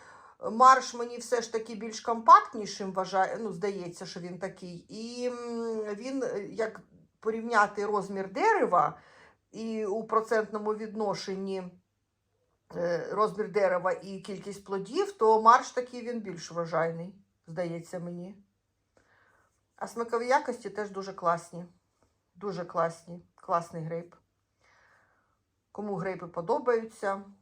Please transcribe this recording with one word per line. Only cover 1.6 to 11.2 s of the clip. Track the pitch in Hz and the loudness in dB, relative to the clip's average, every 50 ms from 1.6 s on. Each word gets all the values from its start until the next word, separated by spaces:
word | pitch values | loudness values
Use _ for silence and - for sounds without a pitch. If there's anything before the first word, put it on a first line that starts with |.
| 220 - 226 | -6 -6 -10
більш | 196 233 226 220 - | -8 -8 -8 -8 -8
компактнішим | - - 226 226 226 - 349 415 427 - - 226 208 - - - 202 190 180 | -4 -4 -4 2 8 10 10 10 10 6 -6 -8 -8 -8 -6 -6 -6 -4 -2
вважає, | 190 185 180 202 190 190 - - 196 | -2 -2 0 2 2 2 2 2 -4
ну, | 226 208 180 | -6 -6 -6
здається, | 165 202 202 196 190 175 175 175 - 185 | -4 -4 -4 -4 -4 -6 -10 -10 -10 -12
що | 170 - 180 | -12 -10 -10
він | 175 175 180 170 | -10 -10 -10 -8
такий. | 196 190 190 - 190 175 175 170 - - | -8 -10 -10 -10 -14 -14 -14 -14 -16 -14
І, | 185 214 220 233 240 247 247 247 | -12 -12 -10 -10 -8 -4 -4 -4
м, | 247 240 240 240 233 233 233 226 226 220 214 208 208 | -4 -6 -8 -8 -6 -6 -4 -4 -4 -4 -4 -6 -6
він, | 202 233 262 269 269 240 | -6 -6 -6 -4 -4 -4
е, | - - 202 202 - | -4 -4 -6 -6 -8
як | - 202 220 220 220 - - _ - - - _ _ _ - | -4 -4 -4 -4 -4 -10 -18 _ -20 -20 -20 _ _ _ -4
порівняти | 220 220 226 220 233 233 208 208 202 202 208 202 | -4 -2 -2 -2 2 4 4 4 4 2 -2 -2
розмір | 208 208 202 185 196 202 190 190 190 | 0 0 0 0 -2 -4 -6 -6 -4
дерева | 190 262 370 440 440 370 254 180 175 165 147 - - - - - - - - - _ _ _ _ | -2 2 4 4 4 4 4 4 4 4 4 4 0 -6 -14 -20 -20 -20 -20 -20 _ _ _ _
і | - 208 226 226 220 220 214 | -12 -8 -6 -6 -4 -4 -2
у | 196 196 226 220 | -2 -2 -4 -2
процентному | 220 220 220 220 - 240 220 214 214 220 208 208 214 214 | 0 0 0 2 2 2 2 0 0 -4 -6 -2 -2 -2
відношенні, | 208 226 214 196 220 214 196 180 - | -4 -4 -8 -6 -2 -2 -2 -2 -2